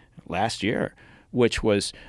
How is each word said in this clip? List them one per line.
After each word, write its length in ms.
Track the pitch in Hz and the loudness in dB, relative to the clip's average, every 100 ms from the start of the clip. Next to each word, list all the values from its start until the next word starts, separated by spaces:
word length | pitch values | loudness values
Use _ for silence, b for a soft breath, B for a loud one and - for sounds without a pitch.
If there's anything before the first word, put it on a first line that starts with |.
| B B - | B B -6
last 360 | 87 113 - | -2 -2 0
year, 300 | 95 - - - b b b | -2 -2 -4 -8 b b b
which 300 | 120 117 - | 2 2 2
was 280 | 110 101 - B | 2 2 0 B